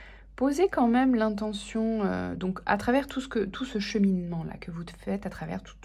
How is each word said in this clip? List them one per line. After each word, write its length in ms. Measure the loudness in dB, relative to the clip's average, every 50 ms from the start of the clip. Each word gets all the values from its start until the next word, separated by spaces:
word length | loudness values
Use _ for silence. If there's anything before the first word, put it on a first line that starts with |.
| -20 -20 -20 -20 -20 -12 -4
posez 320 | 0 0 2 2 4 2 2
quand 200 | 4 4 4 6
même 260 | 6 6 6 6 4
l'intention, 920 | 4 4 2 0 -2 -4 -4 -4 -6 -8 -6 -2 -2 0 0 0 2 0
euh, 300 | 0 0 0 -2 -2 -4
donc 260 | -2 -2 -2 -4 -2 0
à 100 | 0 0
travers 300 | 2 2 2 2 2 2
tout 140 | 0 -4 -6
ce 80 | -6 -2
que, 160 | -2 -2 -2
tout 200 | -2 -4 -8 -6
ce 140 | -4 -4 -4
cheminement-là 800 | -4 0 2 4 4 4 4 2 -2 -2 -4 -4 -6 -6 -8
que 140 | -10 -12 -10
vous 140 | -10 -10 -10 -12 -12 -10
faites, 280 | -6 -6 -4 -4 -4
à 40 | -8
travers 320 | -8 -8 -8 -6 -8 -8
tout, 140 | -8 -12 -20 -20